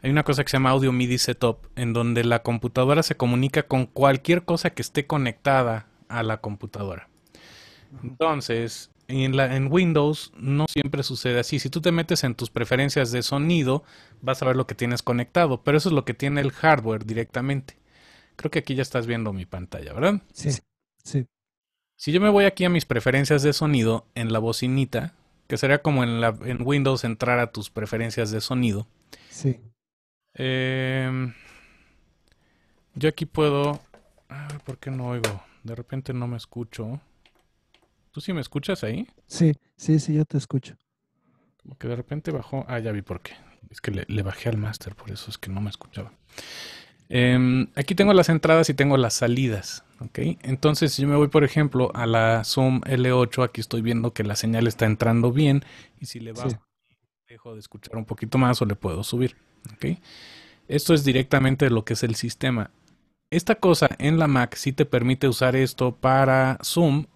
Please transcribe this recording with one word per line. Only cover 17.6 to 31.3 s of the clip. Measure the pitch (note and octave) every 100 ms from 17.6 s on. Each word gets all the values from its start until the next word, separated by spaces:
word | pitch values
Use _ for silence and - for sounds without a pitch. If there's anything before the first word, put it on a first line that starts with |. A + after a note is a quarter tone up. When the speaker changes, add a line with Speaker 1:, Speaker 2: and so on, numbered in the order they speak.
| C3+ _ _ _ _ - _ -
Speaker 1:
Creo | D#3
que | D#3+
aquí | - C3
ya |
estás | B2+ B2+ A#2
viendo | A#2 A2
mi | F#2+ F#2
pantalla, | F#2 F2+ - G2
¿verdad? | G2 E3 G3+ _
Speaker 2:
Sí, | - D3 C3+ _ _ _ _
sí. | - C#3 B2 _ _ _ _ _ _ _
Speaker 1:
Si | -
yo | E3+
me | G#3
voy | G3+ G3
aquí | F#3+
a | F3+
mis | F3 -
preferencias | - - C3 C#3 D3
de | D3
sonido, | C#3 D#3 C#3 A2+ A2+ - -
en | A2+
la | A2
bocinita, | A2+ A2+ B2+ C3 C3 A#2 D#3+ _ _ _ _
que | A#2+
sería | C3+ C#3+
como | D#3+ C#3 A#2+
en | A#2
la, | A#2 A2 B2
en | A#2+ B2
Windows | C#3+ C3+ C3
entrar | A#2 A2 B2 B2
a | A#2
tus | - G2+
preferencias | - G#2+ A2 A2+ A2 A2
de | G#2+
sonido. | - B2+ A#2+ G2+ G#2+ _ _ - -
Speaker 2:
Sí. | - C#3+ B2 - _ _ _ _ _ _ -
Speaker 1:
Em, | C3 C3 C3 C3 C3 C3 C3 C3 B2+